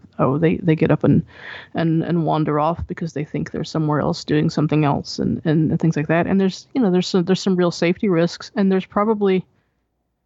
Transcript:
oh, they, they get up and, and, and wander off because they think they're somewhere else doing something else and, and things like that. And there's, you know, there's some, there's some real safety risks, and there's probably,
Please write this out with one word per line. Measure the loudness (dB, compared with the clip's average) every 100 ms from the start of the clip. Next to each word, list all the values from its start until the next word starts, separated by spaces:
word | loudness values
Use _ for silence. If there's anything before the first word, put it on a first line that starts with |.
| -12 -2
oh, | 0 2
they, | 0 2
they | 0 2
get | 2
up | 2
and, | 4 2 0 -14 -18 -18 -8
and, | -4 0 0
and | 0 0 0
wander | 0 0 0
off | 0 -2 -8
because | -8 -8
they | -8
think | -6 -6 -6
they're | -8
somewhere | -4 -2 0 0
else | 0 -4
doing | -2 0 0
something | 0 0 2
else | 2 -2 -6 -4
and, | -4 -2
and | 0 0 2 0
things | 0 0
like | 0
that. | 0 2
And | 0
there's, | 0 -4 -6
you | -2
know, | 2
there's | 2 0
some, | 0
there's | 2 0
some | 0 0
real | 0
safety | 0 -2 0 0
risks, | 2 0 -2 -8 -2
and | 2
there's | 0 0
probably, | 0 0 2 2 0 -2 _ _ _ _ _ _ _